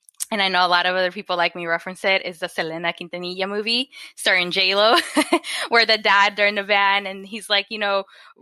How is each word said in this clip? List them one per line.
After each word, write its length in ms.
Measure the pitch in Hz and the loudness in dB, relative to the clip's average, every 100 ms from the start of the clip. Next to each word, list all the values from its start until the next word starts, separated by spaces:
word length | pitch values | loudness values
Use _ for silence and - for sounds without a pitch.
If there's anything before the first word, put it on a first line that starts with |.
| _ - - | _ -12 -6
and 100 | 214 | -2
I 80 | 190 | 0
know 180 | 185 180 | 2 2
a 20 | |
lot 180 | 175 180 | 2 2
of 100 | 185 | 0
other 160 | 185 | -2
people 240 | 190 190 180 | -4 -4 -2
like 180 | 170 | -2
me 120 | 180 170 | -2 -4
reference 360 | 165 185 185 | -4 -4 -6
it, 220 | 202 190 | -2 -2
is 140 | - 165 | -2 -8
the 100 | 175 | -8
Selena 460 | - 160 165 170 - | -6 -6 -4 -6 -6
Quintanilla 480 | 175 175 180 180 190 | -8 -10 -8 -6 -6
movie 440 | 208 214 240 269 - - - | -4 -2 -2 -4 -10 -20 -4
starring 340 | 220 185 175 | 0 0 0
J-Lo, 440 | 185 185 196 214 330 - - - | 0 0 4 4 4 2 -2 0
<laughs> 360 | 339 - - - | 0 -2 -8 0
where 160 | 233 | 2
the 140 | 226 214 | 4 2
dad, 360 | 214 196 202 | 4 4 4
they're 120 | 208 202 | 4 2
in 80 | |
the 80 | 208 | 2
van, 440 | 196 202 196 196 196 | 0 2 4 2 -2
and 200 | 196 196 | -10 -12
he's 240 | 220 196 | -10 -2
like, 160 | 202 202 | 0 0
you 100 | 220 | -4
know, 260 | 202 196 196 - - _ | -2 -2 -4 -12 -20 _